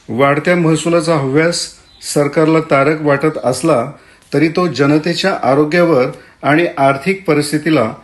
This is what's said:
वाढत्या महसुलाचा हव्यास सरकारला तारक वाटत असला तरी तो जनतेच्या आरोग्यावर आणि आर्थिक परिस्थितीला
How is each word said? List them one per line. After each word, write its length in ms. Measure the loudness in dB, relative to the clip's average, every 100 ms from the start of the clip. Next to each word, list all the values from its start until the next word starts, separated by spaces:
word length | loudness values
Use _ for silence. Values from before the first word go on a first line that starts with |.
| -10
वाढत्या 480 | 0 0 2 0 2
महसुलाचा 580 | 2 0 0 0 0
हव्यास 540 | 0 0 0 0 -2 -8 -14 _ _ -6
सरकारला 460 | -2 0 0 2 2
तारक 420 | 2 2 2 0
वाटत 360 | 0 0 0 -2
असला 480 | -2 -2 0 0 -2 -10 -20 -20 _
तरी 140 | 0 0
तो 180 | 0 -2
जनतेच्या 720 | 0 2 2 0 -2 -2 -2
आरोग्यावर 640 | 0 2 2 2 2 2 0 -4 -18 _
आणि 240 | 0 0 0 0
आर्थिक 460 | 0 0 -2 -4 -2
परिस्थितीला 640 | -2 -2 -4 0 0 0 -6